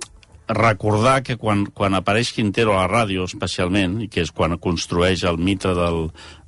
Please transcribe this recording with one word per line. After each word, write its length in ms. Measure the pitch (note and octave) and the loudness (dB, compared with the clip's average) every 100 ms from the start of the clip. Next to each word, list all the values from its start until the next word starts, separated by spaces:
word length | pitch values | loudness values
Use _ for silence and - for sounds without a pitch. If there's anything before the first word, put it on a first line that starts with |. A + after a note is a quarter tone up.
| - - - - - | -14 -18 -20 -20 -6
recordar 760 | A2 A2+ G2+ G#2+ G#2+ A#2+ C3+ | 2 2 2 0 2 4 2
que 140 | C3 A#2+ | 0 -4
quan, 280 | A2+ G2+ G2+ | 0 0 -2
quan 280 | - G2+ | -2 0
apareix 380 | F#2+ F2+ G#2 A#2+ | 2 2 0 0
Quintero 400 | - G#2+ G2 A2+ | 0 -2 2 2
a 140 | F#2+ F#2 | 4 2
la 160 | A2 | 2
ràdio, 200 | A2 F#2+ F2+ | 0 -2 -4
especialment, 760 | - F2+ - F2+ G2+ F#2 G#2 | -6 -6 -2 0 2 0 -2
i 60 | G2+ | -4
que 140 | - | -4
és 100 | E2 | -4
quan 260 | - E2 E2+ | 0 -2 0
construeix 680 | F#2 E2+ - F2 F2+ F2+ | -2 -2 -2 0 2 2
el 140 | F2+ E2+ | 0 0
mite 380 | F2+ F#2+ F#2+ F2+ | 0 0 0 0
del, 320 | F2 E2+ D#2+ - - - | 0 0 -4 -8 -20 -20